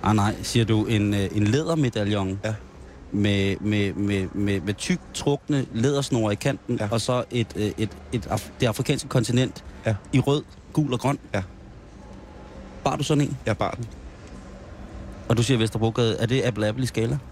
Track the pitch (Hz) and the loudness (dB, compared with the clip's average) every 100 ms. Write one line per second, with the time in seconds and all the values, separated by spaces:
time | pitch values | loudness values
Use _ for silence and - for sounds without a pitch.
0 | 95 107 101 104 107 120 110 110 104 110 | 4 4 4 0 0 2 4 4 4 2
1 | 104 101 98 107 104 131 160 165 131 110 | 2 2 0 2 4 2 2 2 2 2
2 | 101 104 95 98 110 110 - - - - | 0 0 0 -2 -4 -6 -10 -18 -18 -18
3 | - 101 104 101 98 95 104 104 101 87 | -4 0 4 4 2 2 0 2 2 0
4 | 101 101 92 95 101 98 95 101 - 180 | 0 0 0 -2 0 0 0 -4 0 -2
5 | - - - 143 - 147 127 110 127 143 | -2 -4 0 -2 0 -2 0 0 2 2
6 | 139 123 110 104 139 131 - 123 107 113 | 0 2 2 2 0 -4 -4 -2 0 0
7 | - 123 113 123 110 - 104 - 107 - | 0 0 0 -2 -2 0 -2 0 -4 -4
8 | - 120 - - - - 123 107 127 143 | -6 -6 -2 -4 -4 -2 0 0 0 -2
9 | - 131 107 123 131 - - - - 104 | 2 0 2 2 2 -2 -16 -6 -2 -2
10 | - 135 127 147 - - - - 147 123 | 2 2 4 2 0 -18 -4 0 0 0
11 | 131 143 - 104 92 - - - - - | 0 -2 -2 -4 -4 -12 -18 -18 -20 -20
12 | - - - - - - - - 139 - | -18 -18 -18 -18 -18 -16 -16 -4 -2 0
13 | 147 147 147 131 - 107 107 - 117 - | 2 4 4 0 -2 0 0 -2 -10 -12
14 | - - - - - - - - - - | -16 -16 -16 -16 -16 -16 -16 -16 -14 -12
15 | - - - 117 117 127 110 107 113 113 | -12 -12 0 2 4 4 4 2 2 4
16 | 117 104 117 131 110 104 107 117 127 - | 2 2 2 2 2 2 0 2 -2 0
17 | 113 139 - | 0 0 -4